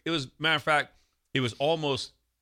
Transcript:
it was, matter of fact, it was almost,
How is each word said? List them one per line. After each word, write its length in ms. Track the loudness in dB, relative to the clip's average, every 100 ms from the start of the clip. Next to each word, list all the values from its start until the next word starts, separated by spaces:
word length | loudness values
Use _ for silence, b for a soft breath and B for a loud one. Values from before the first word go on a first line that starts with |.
| -4
it 40 |
was, 160 | -2 -4 -4
matter 160 | 0 0
of 80 |
fact, 300 | 2 0 0 _ _ _ _
it 60 | -2
was 120 | -2
almost, 580 | 0 0 2 0 -2 -6 _ _ _